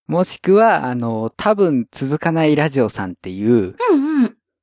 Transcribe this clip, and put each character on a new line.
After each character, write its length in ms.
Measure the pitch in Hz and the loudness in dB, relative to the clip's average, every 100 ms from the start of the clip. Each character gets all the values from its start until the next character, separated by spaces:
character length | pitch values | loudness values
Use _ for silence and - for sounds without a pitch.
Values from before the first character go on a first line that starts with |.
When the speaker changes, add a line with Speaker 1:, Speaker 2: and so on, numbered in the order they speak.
| - | -6
Speaker 1:
も 160 | 160 | -2
し 180 | 185 - | -2 -4
く 140 | 185 196 | 2 4
は、 300 | 226 165 127 | 4 2 -2
あ 100 | 123 | -4
の、 360 | 117 113 113 - | -4 -4 -6 -4
多 200 | 208 208 | -2 2
分 320 | 180 131 110 | 2 0 -2
続 280 | - 135 151 | -6 -4 -2
か 120 | 165 | -2
な 140 | 165 156 | 0 2
い 100 | 147 | 2
ラ 140 | 151 | 0
ジ 120 | 135 | 0
オ 80 | 110 | 0
さ 180 | - 95 | -2 -8
ん 60 | |
っ 20 | 85 | -10
て 140 | 92 | -12
い 140 | 92 107 | -4 2
う、 300 | 120 92 - 494 | 2 2 -2 0
Speaker 2:
う 40 | 302 | 2
ん 280 | 285 302 | 2 0
う 20 | 233 | 0
ん。 120 | - _ _ | -2 _ _